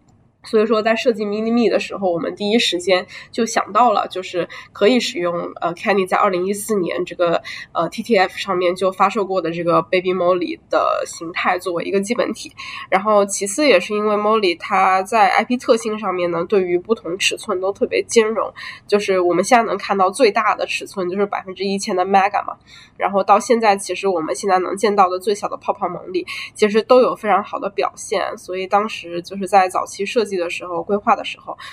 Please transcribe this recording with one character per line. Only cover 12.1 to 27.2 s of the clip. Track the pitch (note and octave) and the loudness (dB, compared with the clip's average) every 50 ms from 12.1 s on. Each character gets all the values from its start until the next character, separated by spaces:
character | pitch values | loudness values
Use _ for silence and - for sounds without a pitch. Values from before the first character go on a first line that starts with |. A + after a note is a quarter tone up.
| A#3+ | -2
本 | - - - A3 | -2 -2 -2 -4
体。 | - - - - - - - - - - - | -8 -10 -16 -16 -16 -16 -16 -14 -14 -8 -2
然 | - F#3+ G3+ | -2 0 2
后 | G#3+ G#3+ G3+ G3+ | 4 4 4 2
其 | G3+ - - G3+ | 2 -2 -6 -6
次 | G3 - D4 D4+ C#4 | -4 -2 0 4 4
也 | G3+ F3+ | 4 4
是 | F#3 - G#3 | 4 0 -4
因 | G#3 G#3 G#3+ | -2 0 0
为 | G#3 | 0
Molly | G#3 G#3 G#3+ A3 A3 G#3 F3+ E3+ E3 | 0 2 2 2 2 2 0 0 -2
它 | - - G#3 F#3+ F#3+ F#3+ F#3 F#3 G3 | -4 -2 0 2 4 4 2 2 0
在 | G3 A#3 A3 G3+ F3+ | 0 2 4 4 4
I | - - A3+ | 4 2 0
P | - B3 B3 | 0 -2 -4
特 | - - A#3 A3+ | 2 2 2 2
性 | - A3 G#3+ G#3+ | 2 -4 -6 -4
上 | A3 F#3+ | -4 -4
面 | F3+ F3+ F3 F3 | -2 0 0 0
呢， | E3+ E3 E3+ | 0 -2 -2
对 | - A3 G3 F#3 | 2 2 2 2
于 | F3 F3 F3 | 2 0 -2
不 | F3 G#3+ A3+ | 0 -2 -4
同 | - - D#3+ F3 G3 | -2 -2 -8 -6 -2
尺 | - - - - | -2 -2 -2 -4
寸 | - A3+ F#3+ F3+ | -6 -4 -4 -2
都 | F#3 G3 | -2 -4
特 | G3 - B3+ | -2 -2 -2
别 | - - F#3+ | 0 0 -2
兼 | G3 - - A#3 G#3+ G#3+ | -2 2 2 2 2 2
容， | A3+ F#3+ - - - - - - - - _ - | 0 -2 -4 -4 -6 -12 -16 -16 -16 -18 _ 0
就 | G3 G#3 | 0 0
是 | G3+ - F#3+ F#3 | 2 2 0 2
我 | F3 F3 E3+ | 2 2 2
们 | E3 G3 | 2 4
现 | - B3+ | 4 4
在 | A#3 A3+ | 4 4
能 | F3+ F3 G3+ | 2 -2 -4
看 | - - G3+ | -2 -2 0
到 | G3 F#3 F#3+ | 2 2 0
最 | G3 - C4+ G#3 | 4 4 2 4
大 | G3+ A#3+ G#3+ G#3 - | 4 2 0 0 0
的 | - F#3 | 0 -2
尺 | - - - - - | -6 -6 -8 -8 -8
寸 | - G3 F3+ F3 | -8 -6 -6 -4
就 | F3+ | 0
是 | G3+ G3+ G3+ | -2 -2 -2
百 | - - - | -2 -8 -8
分 | F#3+ F#3 | -8 -8
之 | - G3 | -6 -4
一 | G3 G3 G3 | -2 -2 -4
千 | G3 A3 G3 | -4 -2 -2
的 | F3+ F#3 | 0 0
Mega | F#3+ G3 F#3+ F#3+ G3+ G3+ - - | 4 4 4 4 4 0 -2 -4
嘛， | - - _ _ _ - - - - _ - | -6 -12 _ _ _ -20 -20 -20 -20 _ -2
然 | F3+ F3+ | -2 2
后 | G3 G3 F#3+ | 2 2 4
到 | - G3+ A3 | 6 4 4
现 | - - A#3 A#3 | 6 4 2 4
在 | A3 G#3 G3 G3 | 4 2 2 2
其 | - - F3+ | 0 -6 -8
实 | - - G3 | -2 -2 0
我 | F3+ E3 | 0 0
们 | D#3 - F#3+ | -2 -4 -6
现 | - - G3+ | -4 0 2
在 | F#3 F#3 | 2 2
能 | F3+ - F#3+ | 2 -2 -4
见 | G3+ A3+ G#3 G3+ | 0 0 0 4
到 | G#3 F#3+ F3+ | 4 4 4
的 | F3+ F#3 | 2 -2
最 | - A3 G3+ | -2 -2 -4
小 | - G3+ - | -2 -4 -8
的 | - - | -8 -8
泡 | - - | -6 -6
泡 | F#3+ - G3+ E3+ | -4 -4 -4 -6
蒙 | F3 E3 E3+ F3 | -6 -8 -12 -6
莉 | F#3 F3 - - - - - - - | -6 -6 -6 -6 -12 -12 -14 -14 -2
其 | - G#3+ G#3 | 0 0 2
实 | G#3 A3 | 2 2
都 | G3+ - B3+ C4 | 4 6 6 6
有 | A#3+ - C4+ | 6 4 2
非 | - | -2